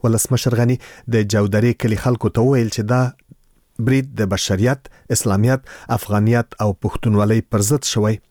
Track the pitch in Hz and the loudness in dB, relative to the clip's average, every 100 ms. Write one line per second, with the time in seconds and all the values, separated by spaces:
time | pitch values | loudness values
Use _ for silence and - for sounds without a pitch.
0 | 117 110 - 123 - 117 120 127 - - | 0 0 0 0 0 2 2 0 -6 -18
1 | - 113 104 104 101 107 120 117 117 107 | -2 0 2 2 2 2 2 0 -2 0
2 | - 123 107 - 120 135 113 - 104 123 | 0 0 -2 0 2 2 0 -2 -2 0
3 | 127 - _ - _ _ _ - 113 131 | 0 -4 _ -20 _ _ _ -6 0 0
4 | 135 113 101 95 - 95 117 135 - - | -2 -4 -2 -2 -2 0 0 0 -8 -20
5 | _ 120 117 98 117 131 - - - 117 | _ -2 0 2 2 0 -4 -20 -6 -6
6 | - 104 107 120 117 - 107 98 - - | -2 0 2 2 -2 -4 -4 -2 -4 -2
7 | 113 104 104 110 - 107 101 143 - - | 0 2 2 0 0 -2 0 -2 -2 -2
8 | 107 110 _ | 0 -2 _